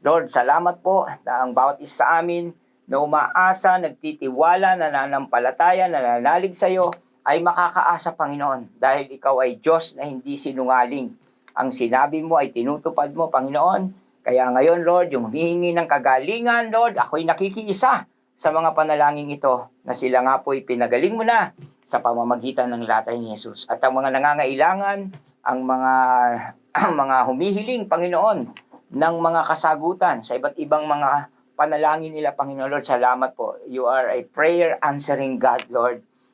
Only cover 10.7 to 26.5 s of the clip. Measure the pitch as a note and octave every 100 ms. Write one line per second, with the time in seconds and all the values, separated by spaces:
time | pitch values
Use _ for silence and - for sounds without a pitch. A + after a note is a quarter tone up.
10.7 | B2+ B2 C#3 A#2+ - _ _ _ - C3
11.7 | C3 A#2 B2+ C#3+ D#3 D#3+ D#3+ C3+ A#2+ B2
12.7 | D3 D#3 - D3 C#3+ D#3+ C3 C3 D3 E3+
13.7 | G3 F#3+ - _ _ - B2+ B2+ B2+ D3+
14.7 | E3+ E3+ F3 F3 C3+ A2+ C#3 E3+ F3 F3
15.7 | E3+ E3 C#3+ C3 C3 C#3+ A3+ A#3 A#3 A3+
16.7 | A3 A#3 G3 - D#3 E3 D#3+ G3 G3 G#3+
17.7 | F#3+ B3+ G#3+ - _ _ _ D#3+ D#3+ E3
18.7 | D#3 D#3 D3+ D3 D3 D3 C#3+ C#3 B2 -
19.7 | _ - B2 B2+ B2+ B2+ C3+ - C3+ -
20.7 | B2 A#2 A#2+ F3 A3+ A3 A3+ F#3 - -
21.7 | _ _ B2 A#2+ A#2+ A#2 A#2+ B2+ C3 B2
22.7 | A#2 A2+ A2 A2 A#2+ A2+ G#2+ A#2 - -
23.7 | A#2+ C3+ C3 C3+ C3 C#3+ D3 C3+ C3+ D#3+
24.7 | F#3+ G3 G3+ F#3+ - _ _ - B2+ B2+
25.7 | C3 C3 C3 B2+ B2+ B2 A#2 A2+